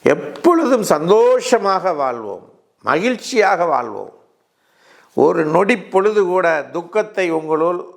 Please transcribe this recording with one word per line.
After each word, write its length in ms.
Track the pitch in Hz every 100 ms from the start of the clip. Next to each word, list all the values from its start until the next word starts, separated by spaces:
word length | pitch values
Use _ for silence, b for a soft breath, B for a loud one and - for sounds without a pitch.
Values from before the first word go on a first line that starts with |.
எப்பொழுதும் 800 | - 143 - - 339 330 277 247 190
சந்தோஷமாக 1000 | 151 165 214 240 254 247 226 196 190 180
வாழ்வோம், 520 | 151 131 120 107 92 - _ _ _
மகிழ்ச்சியாக 800 | 107 147 226 240 - 247 196 185
வாழ்வோம். 480 | 175 135 120 101 - - _ _ _ _ b b b b b -
ஒரு 260 | 147 175
நொடி 320 | 156 165 196 240
பொழுது 460 | 170 190 202 214
கூட 220 | 185 185 170 160 139
துக்கத்தை 560 | 151 170 214 208 202 180
உங்களுள் 500 | 160 156 156 165 180 -